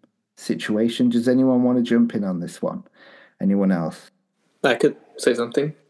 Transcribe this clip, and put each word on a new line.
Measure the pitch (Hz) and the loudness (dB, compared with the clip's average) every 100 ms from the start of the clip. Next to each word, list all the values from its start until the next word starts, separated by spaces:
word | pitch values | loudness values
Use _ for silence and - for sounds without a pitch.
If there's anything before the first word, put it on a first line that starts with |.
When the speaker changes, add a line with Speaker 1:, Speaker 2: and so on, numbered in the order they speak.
| _ _ _ - | _ _ _ -12
Speaker 1:
situation? | - 92 - 107 117 117 123 | -8 -6 -2 0 0 2 0
Does | 117 120 | 2 2
anyone | 127 131 123 | 2 2 2
wanna | 123 127 | 2 0
jump | 117 120 117 | 2 2 2
in | 110 | 0
on | 98 87 | -4 -4
this | 85 - | -8 -8
one? | 87 85 - _ - - - - | -8 -8 -14 _ -20 -20 -20 -4
Anyone | 95 98 95 | -2 0 2
else? | 87 82 - - _ _ _ _ _ | 0 -4 -8 -20 _ _ _ _ _
Speaker 2:
I | - | 0
could | 117 147 - _ - | 2 0 0 _ -2
say | 131 | 0
something. | 117 120 143 151 - | 0 -2 -2 -4 -6